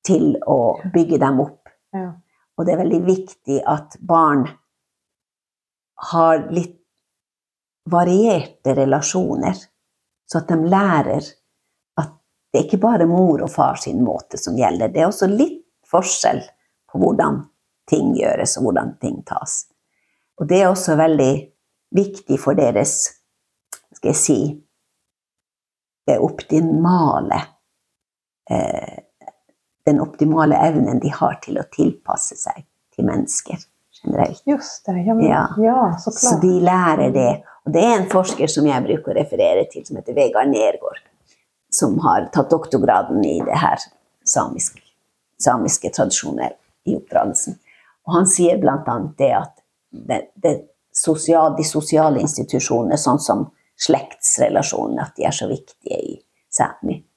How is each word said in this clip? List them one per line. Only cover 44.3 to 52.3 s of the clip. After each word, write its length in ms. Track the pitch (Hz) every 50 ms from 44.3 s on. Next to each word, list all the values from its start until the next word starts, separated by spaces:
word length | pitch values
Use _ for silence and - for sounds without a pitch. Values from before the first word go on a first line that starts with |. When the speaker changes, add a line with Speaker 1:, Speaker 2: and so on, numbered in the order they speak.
| - 135 90 - - - - - _ - _ _ _ _ _ _ _ _ _ _ _ _
Speaker 1:
samiske 500 | - 135 123 120 90 - - - - 85
tradisjoner 640 | - - - - - - - 80 69 55 64 62 - _ _ _ _ _ _
i 100 | 180 214
oppdragelsen. 600 | - - _ - - - 202 - - - - 185 _ _ _ _ _ _ _ _ _ _
Og 60 | - 170
han 120 | 170 190
sier 300 | 185 - - 175 170 - 202
blant 260 | - 165 135 139 -
annet 300 | 127 120 117 - - -
det 140 | - 135 131 104
at 280 | 98 92 - _ _ _ _ _ _ _ _
det, 300 | - - - - 120 - - - _
det 200 | - - 160 147 - - _ _ _ _ _ _
sosial-, 640 | - - 170 156 156 - 165 170 165 156 156 147
de 60 | 151 156
sosiale 560 | 156 - 156 151 - 160 156 156 156 143 123
institusjonene, 760 | - 147